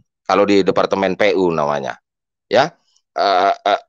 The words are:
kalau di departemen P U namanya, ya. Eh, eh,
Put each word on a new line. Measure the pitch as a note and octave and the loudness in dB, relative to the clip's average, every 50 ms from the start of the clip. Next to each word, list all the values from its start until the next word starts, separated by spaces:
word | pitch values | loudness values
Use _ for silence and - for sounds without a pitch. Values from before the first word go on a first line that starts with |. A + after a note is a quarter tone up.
| _ _ _ _ _ - | _ _ _ _ _ -2
kalau | F#2+ G2 G2+ | 0 2 2
di | G2+ G2+ G2 | 2 2 2
departemen | F#2 F#2 F#2 G2 F#2+ F#2 G2+ G2 G2 F#2+ F2+ | 2 0 0 0 -2 0 0 -2 -2 -2 0
P | - A2 G2+ F2+ | 0 0 0 2
U | F#2 F#2 F2 | 2 0 0
namanya, | E2 D#2 D2 C#2+ D2 C#2+ C2+ B1 A1+ - _ _ _ _ _ _ _ _ _ | 0 0 -2 -2 -2 -4 -6 -8 -12 -14 _ _ _ _ _ _ _ _ _
ya. | - - A#2 C#3+ D#3+ - _ _ _ _ _ _ _ - | -2 0 0 0 0 -4 _ _ _ _ _ _ _ -6
Eh, | - F2 G2+ F#2+ F2+ F#2+ G2 - | -4 -2 0 0 2 2 0 0
eh, | - - G2+ G2+ - - | 0 -2 -2 -2 -2 -2